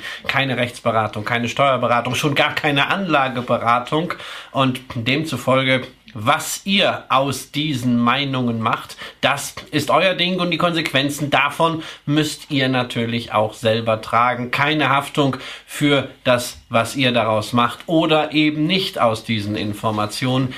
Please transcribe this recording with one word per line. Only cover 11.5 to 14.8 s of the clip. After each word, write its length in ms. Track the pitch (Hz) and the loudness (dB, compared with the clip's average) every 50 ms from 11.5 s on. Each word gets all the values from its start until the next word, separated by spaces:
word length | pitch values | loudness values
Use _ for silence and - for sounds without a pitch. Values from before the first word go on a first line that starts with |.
| - - 165 165 160 160 151 - - - _ | 2 2 0 0 0 -2 -6 -10 -14 -8 _
müsst 460 | 143 147 156 151 151 - - - - | 0 0 2 0 0 -4 -8 -8 -4
ihr 180 | 151 135 131 131 | -2 0 0 2
natürlich 640 | 131 127 123 123 - 120 117 117 117 113 113 - | 0 0 -2 -2 -2 -4 -2 -2 -2 -4 -4 0
auch 220 | - 107 110 110 - | 0 0 0 0 -2
selber 480 | - - 110 110 117 113 113 110 107 | -2 0 0 0 2 2 0 0 -2
tragen. 480 | - - 117 113 120 127 123 117 123 123 | 0 0 2 4 4 4 2 -2 -4 -2
Keine 400 | - - 139 147 156 151 | -2 0 0 2 2 2